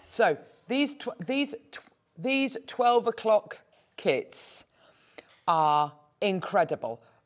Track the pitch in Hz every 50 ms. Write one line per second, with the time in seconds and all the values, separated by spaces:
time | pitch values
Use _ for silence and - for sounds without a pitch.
0 | - - - - 226 185 151 - - - - _ _ - 247 269 294 277 - -
1 | - 247 - - 170 156 262 277 285 277 - - - _ - - - - _ _
2 | _ _ _ - 165 254 269 269 269 262 - - - - - - 247 240 240 240
3 | - 233 226 - - 220 220 208 - - - - _ _ _ _ _ _ _ -
4 | - 170 147 123 - - - - - - - - - _ _ _ _ _ _ _
5 | _ _ _ - - _ _ _ _ - 170 160 156 151 151 147 151 147 147 -
6 | _ _ _ _ - 208 190 190 160 - - 202 170 151 151 - - 113 113 117
7 | _ _ _ _ _